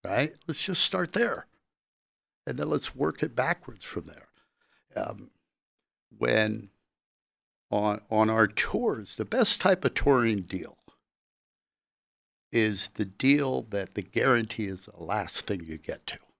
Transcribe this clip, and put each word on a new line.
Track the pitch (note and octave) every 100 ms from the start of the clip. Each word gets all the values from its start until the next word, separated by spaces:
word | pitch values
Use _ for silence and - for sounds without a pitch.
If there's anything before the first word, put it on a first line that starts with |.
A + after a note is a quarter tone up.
right? | F#2 G#2 D3+ - -
Let's | D3
just | - F#3
start | - F#3 F3
there. | G#3 A#3 C3+ - _ _ _ _ _ _ _ _ _ -
And | B2+
then | D3
let's | D3 - B2+
work | D3+ -
it | C#3 A#2+
backwards | C#3 E3+ - -
from | - G2 D#2
there." | - - _ _ _ _ _ _ -
Um, | - - - _ _ _ _ _ _ _ _ G#2+
when | A#2+ A2+ A2 G#2+ G#2 _ _ _ _ _ _ _ _ _ _
on, | G#2+ G#2 G#2 _
on | G#2+ A2
our | A2 G#2+
tours, | - - G#3+ A#3+ B2+ G2+ -
the | G#2
best | B3 A3+ -
type | F#3+ F#3 C#3+
of |
touring | - C#3+ C3 A#2 G#2
deal | F2 F#2 - - - _ _ _ _ _ _ _ _ _ _ _ _ _ _ _ _
is | A#2 A2 G2+ - -
the | G2+
deal | - C3 D3 C3+ C3 A2
that | G2+ F#2+
the | -
guarantee | F2+ A#2 B2+ A#2+ A2+ - G2+
is | F#2+ -
the | -
last | E2 G#2 E2+ - -
thing | G2 D#2+
you | D#2
get | - - -
to | - _